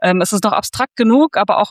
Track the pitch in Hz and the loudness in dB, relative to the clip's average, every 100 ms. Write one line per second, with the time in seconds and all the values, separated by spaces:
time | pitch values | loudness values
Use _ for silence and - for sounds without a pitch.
0 | 180 180 175 202 214 - - - 262 - | -2 0 -2 -2 0 -2 -4 -6 -6 0
1 | 226 254 311 - 202 - 208 | 2 4 2 0 -2 -2 -2